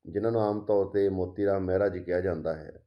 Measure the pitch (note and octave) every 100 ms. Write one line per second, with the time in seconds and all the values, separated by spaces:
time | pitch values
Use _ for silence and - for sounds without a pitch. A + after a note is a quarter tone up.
0 | - G2 A2+ A#2 G#2 G#2 G2+ G#2 G2 G2+
1 | G2 F#2+ F2+ G2 G2 G2 F#2 F#2+ G2+ F2+
2 | F2 F2+ F#2 D#2+ D#2+ D#2+ D2+ -